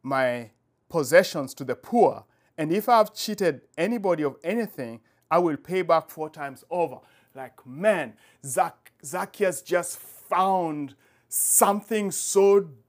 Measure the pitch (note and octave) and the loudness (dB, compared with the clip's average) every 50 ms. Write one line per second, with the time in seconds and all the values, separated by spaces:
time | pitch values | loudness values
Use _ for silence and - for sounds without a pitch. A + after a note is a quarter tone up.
0 | _ C3+ C#3 C3 C3 B2 B2 A#2+ A#2 A2 _ _ _ _ _ _ _ _ - E3+ | _ -2 -2 0 0 0 -2 -6 -10 -16 _ _ _ _ _ _ _ _ -4 -4
1 | C#3+ A#2+ D#3 F3+ F#3 - - D#3+ C3+ C3 - - C#3 B2 A#2+ - - - A#3 A#3+ | -2 6 6 6 6 6 -4 -6 -8 -8 -10 -10 -6 -6 -6 -8 -6 -2 2 4
2 | G3 C3+ - - - _ _ _ _ _ _ - D#3 D#3 E3+ G#3 G#3+ B3+ A#3+ A3 | 4 4 2 -4 -16 _ _ _ _ _ _ -8 -4 -2 -2 -2 2 4 4 4
3 | G#3+ - _ - - - G#3 G3+ G3 E3+ C#3+ A#2+ _ _ _ - E3 G#3 A#3+ A#3 | 4 2 _ -10 -6 -6 -4 0 0 -2 -2 -2 _ _ _ -4 -4 -2 -2 -2
4 | G3 F#3+ F3 D#3 D3+ C#3 B2+ _ - E3 G#3 A#3+ A3 - - - B2+ A2+ A2+ A2+ | -2 -2 -2 0 -2 -4 -6 _ -6 -4 -4 -4 -4 -6 -8 -12 -12 -12 -12 -16
5 | _ _ _ _ _ _ D#3+ F3 F3 E3 D3 - - - F#3 F#3 F3+ E3+ E3+ D#3+ | _ _ _ _ _ _ 0 2 2 0 -2 -4 -8 -6 -4 -4 0 2 0 0
6 | - - - D#3 D#3 D#3 - D#3+ C#3+ C#3 C3 - - _ F3 F3+ E3+ C#3+ B2+ - | 0 -4 -12 -12 -12 -12 -10 -12 -14 -14 -14 -16 -14 _ -4 -4 -4 -4 -6 -18
7 | _ _ _ _ _ _ _ C3+ C3 B2 _ - _ B2+ B2+ D3 F#3+ A3 G3+ E3+ | _ _ _ _ _ _ _ -16 -16 -16 _ -20 _ -18 -12 0 0 0 2 0
8 | C#3+ A2+ - _ _ _ _ _ - C#3 A#2+ F#3 F3+ E3 - _ _ - _ _ | -4 -8 -12 _ _ _ _ _ -12 -6 -2 0 -2 -2 -2 _ _ -20 _ _
9 | - C3+ F3 F#3 G3 F#3+ - - G3 F#3 F3 - - - F3+ F3 F3 - - - | -14 -10 -8 -8 -8 -8 -4 -2 -2 -2 -2 -4 -6 -2 -2 -2 -2 -4 -12 -14
10 | - - - - - - - F3 F#3 F#3+ F#3+ F#3 F3 D#3+ D3+ D3 C#3+ C3+ - _ | -16 -20 -20 -20 -8 -2 0 0 2 2 2 0 -2 -4 -4 -6 -8 -10 -12 _
11 | _ _ _ _ _ _ - - - - - - A3 G3 G3+ G#3 - - A3 G#3+ | _ _ _ _ _ _ -6 -4 0 2 4 4 4 4 2 0 -2 -4 -2 -2
12 | G#3 G3 - - - - - G3 G3 G3 G3+ G3+ F#3+ D#3+ C3+ A2+ _ | -2 -2 -4 -6 -6 0 2 4 6 6 6 6 4 0 -14 -20 _